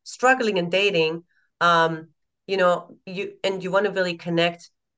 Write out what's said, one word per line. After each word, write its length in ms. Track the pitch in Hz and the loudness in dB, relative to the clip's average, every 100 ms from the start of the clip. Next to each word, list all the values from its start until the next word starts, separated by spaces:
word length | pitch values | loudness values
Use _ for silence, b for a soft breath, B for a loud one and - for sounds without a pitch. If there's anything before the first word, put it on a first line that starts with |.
struggling 540 | - - 254 254 226 190 | -20 0 2 2 0 -2
in 120 | 175 | 0
dating, 520 | 185 202 175 160 165 - _ _ - | 0 0 0 0 -4 -12 _ _ -2
um, 480 | 170 170 165 160 160 _ _ _ - | 2 4 2 -2 -12 _ _ _ -6
you 100 | 190 | 2
know, 400 | 180 175 - - - | 2 2 -4 -18 -12
you, 280 | 185 202 - | -10 -10 -6
and 180 | - 190 | -6 -4
you 80 | 180 | -2
wanna 200 | 190 202 | 0 0
really 260 | 185 180 170 | 0 -4 -4
connect 540 | 175 170 170 170 - _ _ | -4 0 0 -2 -14 _ _